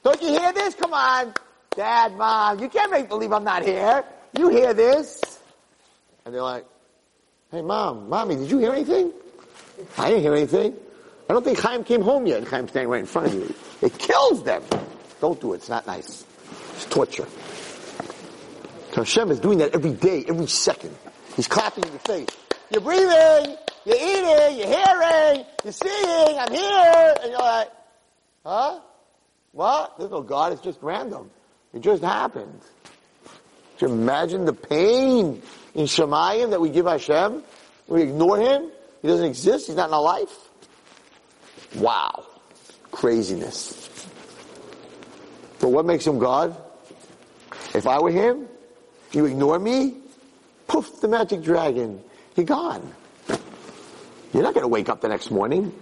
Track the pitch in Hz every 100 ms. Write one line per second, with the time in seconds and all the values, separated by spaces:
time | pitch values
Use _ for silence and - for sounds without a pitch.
0 | 262 302 330 302 359 370 403 - 339 302
1 | 262 254 240 208 _ _ _ - 214 233
2 | 233 190 220 220 208 202 247 - 403 294
3 | 220 214 220 214 208 185 190 185 208 269
4 | - - - 254 349 233 247 220 233 285
5 | 285 - - - _ _ _ _ _ _
6 | _ _ 117 123 127 123 - _ _ _
7 | _ _ _ _ _ 165 165 214 196 117
8 | 104 180 214 135 139 269 226 269 277 359
9 | 349 - - - - - - - 190 -
10 | 151 220 147 147 139 156 208 - - -
11 | - - - 240 247 240 220 247 220 233
12 | 196 277 226 117 117 131 123 135 123 123
13 | 95 160 147 98 - - - - 123 -
14 | - 427 359 269 - 90 - - - -
15 | - - 156 170 120 90 - 117 - 90
16 | - - - - - - - - - -
17 | - - - - - - - - - -
18 | - - - - - - - - - -
19 | 110 220 214 131 175 196 147 165 156 113
20 | 190 165 - 170 160 - - - 82 -
21 | - - - - 117 202 214 - 170 143
22 | - 185 120 - - - - 214 214 370
23 | 381 330 320 311 294 294 - - 403 480
24 | 381 392 359 302 294 262 196 302 381 370
25 | 330 320 311 285 240 - 208 - 381 415
26 | 370 330 311 294 247 294 403 392 339 330
27 | 330 285 240 247 247 226 220 - _ _
28 | _ _ _ _ 151 202 277 349 - _
29 | _ _ _ _ _ 135 196 294 302 -
30 | 175 170 120 139 165 180 - - 143 196
31 | 262 139 107 _ _ _ _ 120 185 190
32 | 170 208 233 - 98 - - _ - _
33 | _ _ - - _ _ _ - 135 117
34 | 113 143 170 190 175 - - 151 196 247
35 | 269 247 175 107 - - - 156 147 -
36 | 151 147 175 220 240 190 160 147 175 151
37 | 135 151 202 - - - - _ - 165
38 | 143 147 170 202 240 277 320 - - _
39 | 151 170 165 127 143 359 - 160 165 156
40 | 151 - 381 - - _ - _ _ -
41 | _ _ _ _ - - - 69 110 104
42 | 60 50 - - _ - - - - -
43 | 123 117 101 90 - - - - - -
44 | - - - - - - - - - -
45 | - - - - - - 127 135 165 165
46 | 160 135 123 135 170 165 - - - -
47 | - - - _ - - - - 127 139
48 | 170 175 226 262 262 - - _ _ _
49 | - 147 151 135 143 170 208 262 269 247
50 | - - _ _ _ _ - 311 - -
51 | 214 226 214 185 160 170 156 123 113 98
52 | - - - - 165 285 339 - - -
53 | - _ - - - - - - - -
54 | - - - 131 - - 127 113 101 110
55 | 113 107 - 101 107 165 196 -